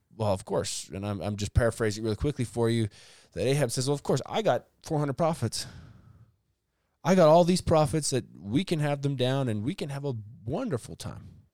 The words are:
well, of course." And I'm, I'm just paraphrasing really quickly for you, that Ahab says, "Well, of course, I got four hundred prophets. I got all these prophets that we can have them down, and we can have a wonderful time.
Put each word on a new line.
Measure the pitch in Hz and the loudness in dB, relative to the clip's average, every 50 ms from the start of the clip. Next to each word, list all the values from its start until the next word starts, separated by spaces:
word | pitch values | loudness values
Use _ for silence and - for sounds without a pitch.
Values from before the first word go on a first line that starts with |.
| _ _ - | _ _ -6
well, | 113 110 104 | -2 0 0
of | 95 98 - | 0 0 -2
course." | - 196 - 92 - - - - - - | -2 -2 -2 -2 -2 -6 -8 -10 -8 -8
And | 98 101 | -6 -4
I'm, | 104 101 95 | -4 -4 -4
I'm | 78 101 104 98 | -4 -4 -4 -4
just | 101 98 - | -4 0 2
paraphrasing | - 120 113 - - 117 107 98 107 110 | 2 2 2 0 0 -2 -2 -2 -2 -2
really | 113 107 | -2 -2
quickly | - - 147 143 - 120 | -2 -2 -4 -2 -4 -6
for | - - 120 117 113 | -6 -2 0 0 2
you, | 117 117 110 104 - - - - - - - _ - | 2 0 0 -2 -4 -12 -20 -20 -20 -20 -20 _ -6
that | 82 101 127 | -2 0 0
Ahab | 139 147 143 117 | 2 0 0 -2
says, | - 139 123 135 | -2 -4 -2 -2
"Well, | 147 | -2
of | 139 - | -4 -2
course, | - 175 131 - - | -2 -2 -2 -2 -4
I | 131 214 220 | -6 -2 0
got | 170 123 117 - _ _ _ - | 0 0 0 -2 _ _ _ -8
four | - 165 147 | -4 -2 -2
hundred | 147 143 131 - | -2 -2 -2 -2
prophets. | 170 156 165 - 117 110 - - - - - - - - - - - - - - - _ _ _ _ _ _ _ _ _ _ _ _ _ _ _ - | 0 -2 0 -2 -4 -4 -4 -6 -10 -10 -14 -20 -20 -20 -20 -20 -20 -20 -20 -20 -20 _ _ _ _ _ _ _ _ _ _ _ _ _ _ _ 0
I | 143 190 | 2 6
got | 185 165 151 | 8 8 8
all | 156 175 180 | 10 8 8
these | 165 185 170 | 6 4 0
prophets | - - 175 156 151 147 - 160 147 - | 2 4 4 4 4 4 2 -2 -2 0
that | 139 123 - 60 60 62 | -2 -2 -4 -4 -14 -14
we | 85 101 110 147 190 | -8 -2 0 0 0
can | - 175 151 | 0 -2 -2
have | 147 147 143 139 | 0 -2 -2 -2
them | 139 139 143 | -2 -4 -2
down, | 123 127 127 131 139 135 123 | 0 0 0 0 0 0 0
and | 107 104 101 | -2 -2 -2
we | 135 196 | -4 -4
can | - - 143 | -6 -6 -8
have | 139 143 143 | -8 -6 -4
a | 143 127 110 101 107 123 - 101 | -4 -4 -6 -8 -12 -16 -14 -10
wonderful | 110 147 214 269 233 143 110 - - 82 | -6 -6 -4 -4 -4 -4 -6 -6 -8 -14
time. | - - - - - - - - - - _ | -12 -12 -12 -12 -12 -16 -18 -20 -20 -20 _